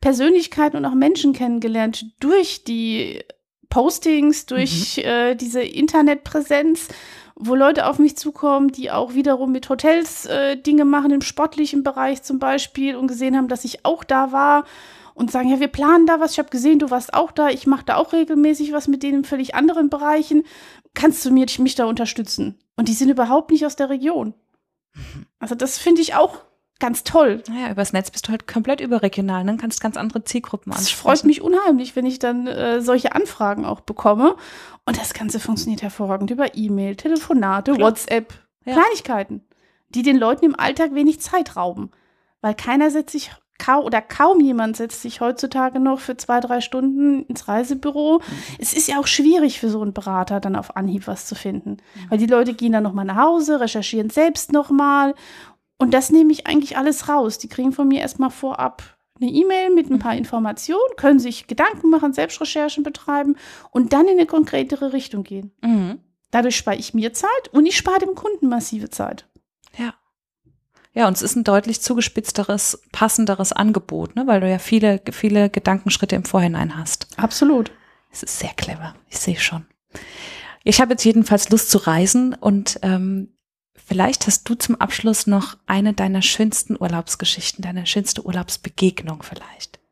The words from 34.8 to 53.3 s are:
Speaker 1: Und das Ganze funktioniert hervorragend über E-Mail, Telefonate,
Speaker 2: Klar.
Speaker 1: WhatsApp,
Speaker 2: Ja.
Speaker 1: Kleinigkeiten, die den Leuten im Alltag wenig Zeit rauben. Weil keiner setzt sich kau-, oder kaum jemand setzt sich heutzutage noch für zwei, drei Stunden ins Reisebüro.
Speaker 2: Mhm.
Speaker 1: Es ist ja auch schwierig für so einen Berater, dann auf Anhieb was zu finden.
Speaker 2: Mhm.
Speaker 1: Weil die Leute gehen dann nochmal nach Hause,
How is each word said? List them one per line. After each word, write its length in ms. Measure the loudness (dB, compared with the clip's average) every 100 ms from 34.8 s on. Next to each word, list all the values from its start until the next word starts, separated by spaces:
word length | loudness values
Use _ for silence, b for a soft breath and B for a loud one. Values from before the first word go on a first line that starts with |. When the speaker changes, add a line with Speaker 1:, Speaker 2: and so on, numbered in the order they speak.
| -6
Speaker 1:
Und 120 | -6
das 160 | -6
Ganze 280 | -8 -8 -6
funktioniert 400 | -4 -6 -4 -6
hervorragend 500 | -8 -8 -6 -4 -4
über 240 | -2 -4 -2
E-Mail, 400 | -4 -2 -4 -4
Telefonate, 800 | -2 -2 2 0 2 -2 0
Speaker 2:
Klar. 160 | 2 2
Speaker 1:
WhatsApp, 440 | 2 -2 -4 -4 -20 _ _
Speaker 2:
Ja. 120 | -4 2
Speaker 1:
Kleinigkeiten, 680 | 2 2 -4 -4 -4 -10 _ _ _ _ _
die 140 | -2
den 140 | 2 4
Leuten 280 | 4 4 2
im 120 | 2
Alltag 380 | -2 0 -2 2
wenig 240 | 2 0
Zeit 380 | -2 -2 -2 -4
rauben. 340 | -6 -6 -12 _ _ _ _ _
Weil 140 | -6 -6
keiner 340 | -2 2 2
setzt 200 | 0 -4
sich 200 | -8 -10 -20 _ _
kau-, 260 | 0 0
oder 180 | 2 -2
kaum 380 | -4 2 4 6
jemand 380 | 4 2 -2 -4
setzt 240 | -8 -10
sich 180 | -14 -6
heutzutage 600 | -4 -4 -4 -2 -2 0
noch 180 | 0 0
für 160 | -6 -12
zwei, 240 | -2 -2
drei 220 | 0 -4
Stunden 640 | -4 -2 -2 2 2 2 -2
ins 240 | -10 -4
Reisebüro. 720 | -2 -2 -4 -4 -2 2 2 0
Speaker 2:
Mhm. 80 | -14 B B
Speaker 1:
Es 160 | -6
ist 140 | -2 -2
ja 140 | 0
auch 60 | -2
schwierig 520 | 2 4 6 4 0
für 100 | -4
so 120 | -2
einen 100 | -4
Berater, 480 | -6 -4 -4 -2 -4
dann 160 | -2 -6
auf 220 | -6 -6
Anhieb 300 | -4 -4 -6
was 180 | -10 -10
zu 100 | -10
finden. 360 | -8 -8 -8
Speaker 2:
Mhm. 340 | -12 _ -20 -2
Speaker 1:
Weil 80 | 0
die 60 | 4
Leute 280 | 4 2
gehen 180 | 0 0
dann 120 | 2
nochmal 200 | 0 -2
nach 140 | -4 2
Hause, 420 | 4